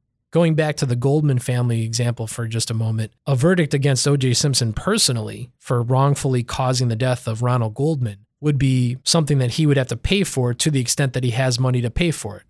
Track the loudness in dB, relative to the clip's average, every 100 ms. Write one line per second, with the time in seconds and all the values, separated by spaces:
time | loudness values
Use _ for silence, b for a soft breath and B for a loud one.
0 | _ _ _ 2 2 2 0 -2 -2 0
1 | 2 2 2 0 0 0 0 0 -2 -2
2 | -2 -2 -8 -6 -4 -4 -2 -2 -2 -2
3 | -6 _ -2 2 4 4 2 2 2 2
4 | 2 2 2 2 2 0 0 -2 -2 0
5 | 0 -2 -6 -10 -14 _ -4 -2 2 2
6 | 2 2 0 0 -2 -2 0 0 0 0
7 | -2 -2 -4 -2 0 0 -2 -2 -2 0
8 | -4 -6 _ _ -2 2 2 2 0 -2
9 | 0 0 2 2 0 2 2 2 0 -4
10 | 0 0 0 -2 -2 -2 0 0 -2 -2
11 | -2 -2 -2 0 0 0 0 0 -2 0
12 | -2 -2 -8 -14